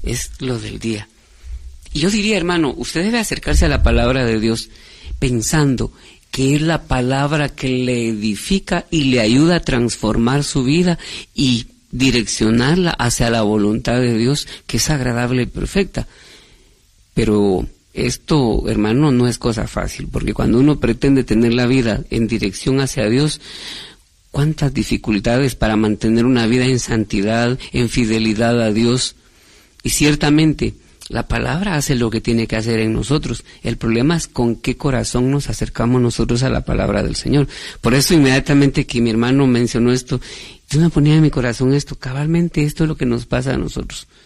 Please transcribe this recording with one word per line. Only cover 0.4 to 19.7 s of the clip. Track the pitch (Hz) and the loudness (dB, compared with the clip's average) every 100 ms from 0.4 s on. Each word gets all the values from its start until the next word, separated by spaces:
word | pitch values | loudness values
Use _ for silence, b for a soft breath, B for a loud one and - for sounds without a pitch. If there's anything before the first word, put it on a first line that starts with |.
| 131 120 | -6 -6
del | 107 104 | -8 -8
día. | 113 107 104 b b b b b b - - | -6 -6 -10 b b b b b b -18 -8
Y | 151 | -2
yo | 175 | 0
diría, | 214 208 202 | 0 0 0
hermano, | 170 175 147 - | 0 0 -2 -4
usted | 120 156 196 | -6 -4 -2
debe | 240 | -2
acercarse | 214 131 - 147 | -4 -6 0 2
a | - | 4
la | 123 | 2
palabra | 117 117 120 131 120 | 2 2 2 0 0
de | 110 | 0
Dios | 113 113 - B B B B B | 0 -2 -6 B B B B B
pensando | 135 120 110 156 143 117 113 B B B - | -2 -2 0 2 2 0 -4 B B B -12
que | - 135 147 | -2 0 2
es | |
la | 156 156 - | 0 -2 -2
palabra | 131 123 135 143 151 143 | -2 0 0 0 0 -2
que | - 135 | -4 -4
le | 127 127 123 117 | -2 0 0 -2
edifica | 107 107 101 - 196 - 175 - | -2 -2 -2 -2 -2 0 -4 -2
y | 165 135 | 0 2
le | 123 | 2
ayuda | 110 127 160 170 | 4 4 4 2
a | |
transformar | 165 131 120 - 107 117 117 143 | 0 0 0 -2 -2 0 2 0
su | 143 147 127 | 0 -2 0
vida | 160 180 170 B B B | 2 2 0 B B B
y | - 131 120 - - - | -2 0 0 -4 -18 -10
direccionarla | 123 131 123 101 - 110 117 131 175 175 | 0 2 2 -2 -2 2 2 2 2 0
hacia | - 120 - 117 | 0 -2 0 0
la | 117 | 2
voluntad | 104 107 101 113 120 120 | 2 2 2 0 0 0
de | 123 110 | 0 2
Dios, | 120 143 - B - | 0 -2 -6 B -6
que | 113 | -4
es | - | 0
agradable | 151 127 120 120 127 | 0 0 -2 0 0
y | 120 | -2
perfecta. | - - 196 196 - - B B B B B B B B _ _ | -4 -4 -2 -2 -4 -10 B B B B B B B B _ _
Pero | - 107 107 101 92 113 - _ | -2 2 2 2 0 -2 -10 _
esto, | - 131 - - 156 120 - - | -6 -4 -4 0 2 2 0 0
hermano, | 107 104 123 151 | 0 0 2 2
no | 123 123 | 4 2
es | 113 | 0
cosa | 120 107 | -2 -2
fácil, | 104 | -4